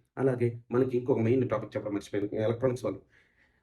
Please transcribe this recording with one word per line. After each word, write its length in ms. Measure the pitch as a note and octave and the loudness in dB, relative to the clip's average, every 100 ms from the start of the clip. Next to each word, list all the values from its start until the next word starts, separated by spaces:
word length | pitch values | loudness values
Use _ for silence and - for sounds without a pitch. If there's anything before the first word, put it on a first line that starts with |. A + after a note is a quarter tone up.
| _ - | _ -2
అలాగే 440 | C3 B2 A#2+ A#2 - | 0 2 0 -2 -2
మనకి 260 | A#2+ C3 B2 | 0 2 2
ఇంకొక 220 | B2 A2+ | 2 2
మెయిన్ 300 | A2+ C3 A#2+ | 4 4 2
టాపిక్ 260 | G#2+ - G#2 | -2 -4 -6
చెప్పడం 180 | G#2+ | -4
మర్చిపోయాను, 500 | G2+ - G#2 G2+ A2 | -6 -4 -4 -4 0
ఎలక్ట్రానిక్స్ 420 | A2 A2+ C3 B2 G#2+ | 0 2 0 0 -4
వాళ్ళు, 160 | - - _ _ _ _ _ | -6 -12 _ _ _ _ _